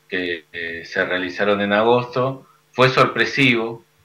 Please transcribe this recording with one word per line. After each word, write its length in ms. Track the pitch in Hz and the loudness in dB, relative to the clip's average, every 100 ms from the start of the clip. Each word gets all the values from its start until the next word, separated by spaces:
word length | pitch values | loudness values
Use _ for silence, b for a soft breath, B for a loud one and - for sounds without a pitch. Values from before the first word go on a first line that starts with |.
| - | -8
que, 380 | 95 90 85 - | -6 -4 -6 -10
eh, 300 | 85 85 82 82 | -10 -10 -10 -8
se 180 | 95 | -4
realizaron 560 | 87 90 90 90 101 101 | -2 -2 -4 -2 0 0
en 140 | 101 | 2
agosto, 760 | 104 117 123 120 127 131 135 b b _ | 2 4 2 0 -2 -4 -4 b b _
fue 160 | - 131 | 2 2
sorpresivo, 960 | 135 117 - - - 127 117 113 117 _ _ | 4 2 2 0 2 2 2 -2 -8 _ _